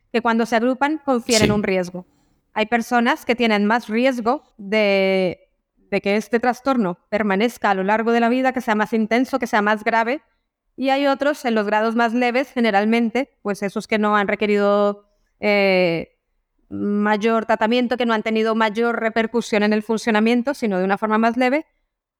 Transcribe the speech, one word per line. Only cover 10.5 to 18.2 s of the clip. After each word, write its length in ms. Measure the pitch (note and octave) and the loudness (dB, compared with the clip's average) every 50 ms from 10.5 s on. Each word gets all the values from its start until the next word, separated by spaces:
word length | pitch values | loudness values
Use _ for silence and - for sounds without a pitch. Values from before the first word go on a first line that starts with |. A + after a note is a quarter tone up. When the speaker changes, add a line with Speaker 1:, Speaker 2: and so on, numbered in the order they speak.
| _ _ _ _ _ | _ _ _ _ _
Speaker 1:
y 140 | - B3+ C4+ | -4 -2 0
hay 180 | C4+ C#4 C#4+ | 0 2 2
otros 380 | C#4 C#4 C4+ C4+ C#4 D4+ - - | 0 0 0 0 -2 -2 -2 -2
en 100 | B3+ A3+ | -2 0
los 120 | A3 G#3 | 0 0
grados 280 | G3+ G#3 G#3+ A3 A3+ A3+ | 0 0 0 0 0 0
más 200 | A#3 A#3 A#3 A3 | 0 0 0 0
leves, 360 | B3 B3 A#3+ A#3 B3+ C#4 - | 0 0 0 0 -2 -2 -2
generalmente, 880 | - B3+ A#3 A3+ G#3 G3 G#3 A3 A3+ A#3 A#3 A3+ - A#3+ C#4 - _ _ _ | -2 -2 0 2 2 2 2 2 2 2 0 0 -2 -2 -4 -4 _ _ _
pues 200 | G3+ G3+ - G#3 | -6 -6 -4 -6
esos 240 | G3 - A3 G3 | -6 -6 -6 -4
que 120 | - A#3 G#3+ | -4 -2 0
no 180 | G#3+ G#3 G#3 | 0 2 2
han 100 | G#3 G3+ | 2 2
requerido, 840 | F#3+ G#3 G3+ G#3+ G#3 G#3 G3+ G3+ G3+ G3+ G#3 G3+ G3+ G#3 G3+ - _ _ _ _ _ _ _ | 0 -2 -2 0 0 2 2 2 2 2 2 2 0 -2 -4 -10 _ _ _ _ _ _ _
eh, 760 | - G#3 G#3 G3+ G3 G3 F#3+ F#3 F#3 E3+ E3 D#3+ D3+ - _ _ _ _ _ _ _ _ _ _ _ _ | -2 0 2 2 2 4 4 4 2 2 0 -2 -6 -10 _ _ _ _ _ _ _ _ _ _ _ _
mayor 760 | G3 G3+ G3+ G3+ G#3 G#3 G#3 G#3 G#3+ G#3 G3 A3+ A3+ A3+ G#3+ | -8 -6 -4 -2 0 0 2 0 0 0 2 0 0 0 0
tratamiento, 520 | - A3 A3 A3+ G#3+ A#3 B3 B3 A#3 B3 | 0 0 0 2 0 2 0 0 0 -2
que 100 | A#3 B3 | -2 0
no 80 | A#3 A3+ | 0 0
han 80 | G#3+ | -2